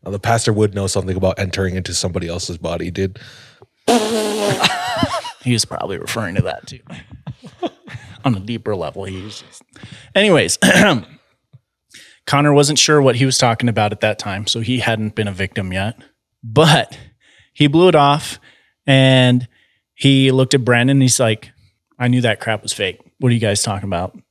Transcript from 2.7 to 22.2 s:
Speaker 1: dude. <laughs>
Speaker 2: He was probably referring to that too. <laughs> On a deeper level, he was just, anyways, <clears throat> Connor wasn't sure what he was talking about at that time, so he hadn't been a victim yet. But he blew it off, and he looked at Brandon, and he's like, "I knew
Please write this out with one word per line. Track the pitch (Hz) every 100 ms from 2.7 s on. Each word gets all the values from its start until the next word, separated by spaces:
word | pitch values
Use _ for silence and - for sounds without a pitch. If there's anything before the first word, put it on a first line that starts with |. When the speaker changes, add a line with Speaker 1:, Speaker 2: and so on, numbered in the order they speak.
| 85 85
Speaker 1:
dude. | 87 98 95 - - - _ - _ -
<laughs> | 240 214 226 208 214 208 - - 719 719 - - 1047 960 -
Speaker 2:
He | -
was | 120 -
probably | - 87 95
referring | - 113 104 95
to |
that | 90 - -
too. | 127 - - - - - - 240 _
<laughs> | 349 _ 285 - - - -
On | 104
a |
deeper | 101 117 110 101
level, | 78 67 98
he | 95
was | 101 107
just, | - - _ - - - -
anyways, | - 208 160 87 -
<clears throat> | 185 - 202 135 - - _ _ _ - _ _ _ - - _ -
Connor | 143 147
wasn't | 143 143 147
sure | - 151
what | 135 117
he | 135
was | 127
talking | 123 113 120
about | 113 104
at | 101
that | 107 104
time, | 104 95 104
so | 117
he | 117 127
hadn't | 113 110 107 110
been | 104
a |
victim | 92 92 - 95
yet. | 92 98 - - _ _ _
But | 120 110 160 147 110 - - _ _ _ _
he | - 147
blew | 156 180
it | 156
off, | 143 147 - - _ _ _ _ -
and | 135 131 131 127 123 123 _ _ _ _
he | _ 135 135 135
looked | 131 131
at | 143 120
Brandon, | 120 123 139
and |
he's | 127 -
like, | 120 107 - _ _ _ _ _
"I | 123
knew | 127